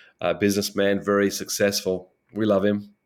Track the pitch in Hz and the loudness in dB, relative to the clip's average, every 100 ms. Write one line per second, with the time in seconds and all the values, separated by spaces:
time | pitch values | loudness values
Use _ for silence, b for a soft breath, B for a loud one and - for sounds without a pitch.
0 | B B 87 85 101 101 101 101 98 98 | B B -4 0 0 0 -2 0 2 2
1 | 101 101 98 - 95 - 101 101 95 92 | 2 2 2 -2 -6 -2 0 0 -2 -4
2 | - _ _ 101 107 98 101 104 101 _ | -6 _ _ -2 2 2 2 0 -6 _